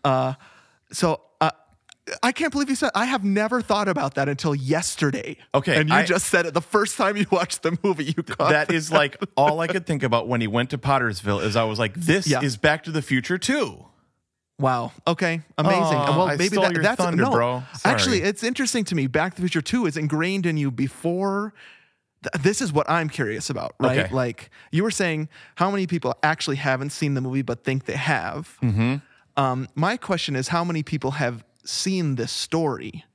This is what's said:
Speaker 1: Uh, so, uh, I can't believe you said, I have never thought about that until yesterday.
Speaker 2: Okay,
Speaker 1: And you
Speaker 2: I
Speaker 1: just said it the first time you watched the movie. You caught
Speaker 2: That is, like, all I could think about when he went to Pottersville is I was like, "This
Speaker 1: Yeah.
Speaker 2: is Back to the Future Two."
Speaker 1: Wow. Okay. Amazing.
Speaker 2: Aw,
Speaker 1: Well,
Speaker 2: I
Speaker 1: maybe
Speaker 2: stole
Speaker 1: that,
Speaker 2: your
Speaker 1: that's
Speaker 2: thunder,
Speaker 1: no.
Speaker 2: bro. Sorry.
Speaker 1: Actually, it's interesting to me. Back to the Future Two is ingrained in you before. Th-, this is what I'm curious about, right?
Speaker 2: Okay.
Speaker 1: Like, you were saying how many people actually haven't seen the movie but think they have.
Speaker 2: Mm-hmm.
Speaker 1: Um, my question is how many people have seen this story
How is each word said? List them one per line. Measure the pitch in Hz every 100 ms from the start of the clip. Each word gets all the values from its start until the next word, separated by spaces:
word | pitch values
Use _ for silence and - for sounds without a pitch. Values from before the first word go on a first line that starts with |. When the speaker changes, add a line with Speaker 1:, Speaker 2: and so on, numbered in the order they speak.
Speaker 1:
Uh, | 143 131 131 139 - - _ _ _
so, | - 175 - _ _
uh, | 156 - _ _ _ - - -
I | 247
can't | - 320
believe | 277 269
you |
said, | 269 269
I | 196 247
have | 262
never | 196 196 220 247
thought | - 208 196
about | 185 139
that | 139 139
until | 139 165
yesterday. | 143 131 156 180 - 147 - - - -
Speaker 2:
Okay, | 139 175 147
Speaker 1:
And | 156
you |
Speaker 2:
I | 139
Speaker 1:
just | 165 180 -
said | 180 170
it |
the | 151
first | - 208 214 -
time | 202 208
you | 196
watched | 185 175 -
the | 165 170
movie. | 202 160 147 160
You |
caught | - - 156
Speaker 2:
That | 151 151
is, | 170 156
like, | 156 143 - - -
all | 147 156
I | 165
could | 185 170
think | 147
about | 127 117 113
when | 123
he | 110
went | 117 127
to | 135
Pottersville | 139 139 117 95 101 101
is | 104 113
I |
was | 113 107
like, | 110
"This | 127 160 185 165
Speaker 1:
Yeah. | 135
Speaker 2:
is | 139 110
Back | 151 156
to | -
the | 156
Future | - 127 123 185
Two." | - 285 165 90 - _ _ _ _ _ _ -
Speaker 1:
Wow. | 135 123 120 - -
Okay. | 170 175 165 - -
Amazing. | 156 185
Speaker 2:
Aw, | 165 151 143 151
Speaker 1:
Well, | 185
Speaker 2:
I | 147
Speaker 1:
maybe | 185
Speaker 2:
stole | 202
Speaker 1:
that, | 185
Speaker 2:
your | 170
Speaker 1:
that's | 196 247
Speaker 2:
thunder, | 180 170
Speaker 1:
no. | 269
Speaker 2:
bro. | 117 120 127 131 139
Sorry. | 202
Speaker 1:
Actually, | 107 98 202
it's | 180 202
interesting | 220 254 254 240 196
to |
me. | 170 135
Back | 151 180 180
to |
the | 180
Future | 165
Two | - 247 190
is | 151
ingrained | 151 151 175 196 175
in | 156
you | 139
before. | 120 135 - 170 180 196 196 208 - - - _ _ _ _
Th-, | - 160
this | 160 208
is | 185
what | 151 -
I'm | 165 156
curious | - 113 110 -
about, | 127 - -
right? | 127 127
Speaker 2:
Okay. | 95
Speaker 1:
Like, | 127 123 - - - -
you | 160
were | 220
saying | 196 185 156 151 - - -
how | 185
many | 196 185
people | 170 123 -
actually | 151 160 - 139
haven't | 143 131 143
seen | - 147
the | 135
movie | 127 135
but | 123 117
think | - 135 -
they | 143
have. | 135 127 87 85 170 -
Speaker 2:
Mm-hmm. | 123 101 120 139 _ _ _ -
Speaker 1:
Um, | 135 127 123
my | - 170 240
question | - 175 - 131
is | 131
how | 170
many | 175 165
people | 147 147 135
have | 143 123 117 _ _
seen | - - 190 190 156 127
this | 113
story | - - 160 156 101 65 - _